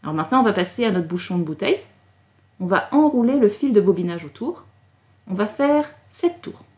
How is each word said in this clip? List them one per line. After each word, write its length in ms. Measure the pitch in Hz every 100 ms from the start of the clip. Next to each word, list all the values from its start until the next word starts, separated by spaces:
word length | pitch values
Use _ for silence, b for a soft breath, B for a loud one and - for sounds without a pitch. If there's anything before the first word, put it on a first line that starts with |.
Alors 100 | 147
maintenant, 260 | 156 156 254
on 40 |
va 80 | 233
passer 320 | 190 180 -
à 60 | 233
notre 160 | 185 165
bouchon 320 | 175 - 175
de 60 |
bouteille. 360 | 160 151 - 392 - _ _ _ _ _ _ _
On 80 | 185
va 220 | 175 -
enrouler 460 | 285 302 269 233 277
le 100 | 220
fil 240 | 208 277
de 80 | 214
bobinage 440 | 185 175 175 170
autour. 400 | 151 - 247 349 - _ _ _ _ _ -
On 60 |
va 120 | 185 208
faire 460 | - 285 294 294 - _
sept 340 | - 349 349
tours. 220 | - - -